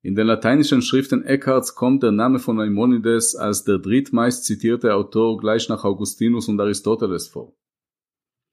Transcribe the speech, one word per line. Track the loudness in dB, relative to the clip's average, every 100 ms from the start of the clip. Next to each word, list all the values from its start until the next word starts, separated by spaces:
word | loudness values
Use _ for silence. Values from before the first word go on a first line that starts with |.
In | -4
den | 0 2
lateinischen | 2 2 2 4 2
Schriften | 2 0 0 -2 0
Eckharts | -2 2 0 0
kommt | -4 0 2
der | 2
Name | 2 2 0
von | -2 -2
Maimonides | -2 0 2 2 2 0 0 -4
als | -2 -2
der | 0 -2
drittmeist | 2 0 2 2 2 -2 -4
zitierte | -2 0 0 2
Autor | 0 0 0 0 0
gleich | 0 0 -2
nach | -4
Augustinus | -2 -2 -6 -2 0 0 -2
und | -2
Aristoteles | 0 -2 -2 -2 -2 -4 -8
vor. | -14 -16 _ _ _ _ _ _ _ _ _ _